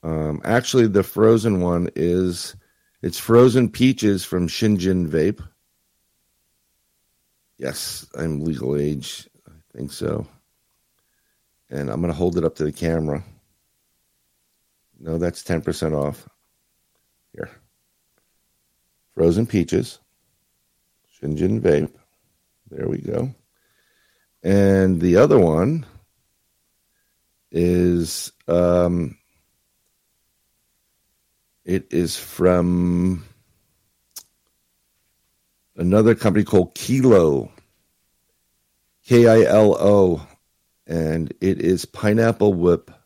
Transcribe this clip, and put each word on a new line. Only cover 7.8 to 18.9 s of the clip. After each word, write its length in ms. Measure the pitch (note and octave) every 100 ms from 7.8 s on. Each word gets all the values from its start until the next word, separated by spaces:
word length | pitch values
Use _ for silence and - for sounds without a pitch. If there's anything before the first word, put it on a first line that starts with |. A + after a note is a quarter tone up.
| - - - -
I'm 260 | D#2+ D2
legal 360 | D#2+ C#2+ B1+ C#2+
age. 500 | D2 D2 C2 - - _ -
I 40 | D#2+ _ -
think 140 | C2+
so. 360 | - - D2 - _ _ _ _ _ _ _ _ _ _ _ _ _ _
And 200 | C2 C#2
I'm 120 | A1+
gonna 120 | F2
hold 240 | D2+ F2+ F2
it 60 |
up 120 | D#2+ -
to 60 |
the 80 | D2+
camera. 520 | - E2+ E2 D#2 D2 - - _ _ _ _ _ _ _ _ _ _ _ _ _ _ _ _
No, 180 | E2 D#2+
that's 260 | F2 -
ten 180 | - E2+
percent 340 | D2+ E2 D#2+ D2+
off. 320 | D2 - - _ _ _ _ _ _ _ _ _ _
Here. 160 | - - _ _ _ _ _ _ _ _ _ _ _ _ _ _